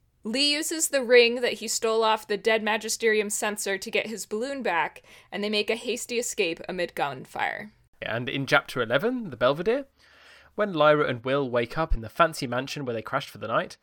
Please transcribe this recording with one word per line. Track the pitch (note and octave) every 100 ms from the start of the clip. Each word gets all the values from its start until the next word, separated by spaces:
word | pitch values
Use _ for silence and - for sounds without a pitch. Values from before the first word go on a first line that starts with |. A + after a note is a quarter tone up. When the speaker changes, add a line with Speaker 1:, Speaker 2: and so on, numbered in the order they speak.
| _ _
Speaker 1:
Lee | G#3+ A#3+ C#4+
uses | D4 D#4 D#4+ D#4+
the | C#4
ring | A#3 B3 A#3 A#3+
that | A#3+
he | - G#3+
stole | - A3+ A3
off | A3 A3 -
the | G#3
dead | - A3
Magisterium | G#3+ A3 A3 - A3+ G#3+ G#3
censor | - G#3+ G#3 - F#3+
to | A3+
get | G#3 G#3+
his | G#3+ -
balloon | G#3+ B3+ C#4
back, | G#3+ E3+ D#3 - - - -
and | F#3
they | G#3
make | G#3+ G#3
a | A3+
hasty | A#3+ A3+ - A#3
escape | B3 - F3+ E3 -
amid | F3+ F3 -
gunfire. | D3 C3+ - - F2 G#1+ G#3+ - _ _
Speaker 2:
And | - A2 B2
in | C3+ C3+
chapter | D3 - C3+
eleven, | A2+ B2+ G#3 B3+ G#3+
The | A#2
Belvedere, | B2 D3 F3+ B3 C4+ _ _ - - - - -
when | G#3
Lyra | E3+ D3+ D3+ C#3+
and | B2 A#2+
Will | C#3 C3+
wake | A#2+ A#2+ -
up | D#3+
in | -
the | A2+
fancy | - E3 D#3+ B2+
mansion | A#2+ C3+ - C3
where | A#2
they |
crashed | G#2+ C3+ -
for | A2
the | G#2+
night, | B2 F3 -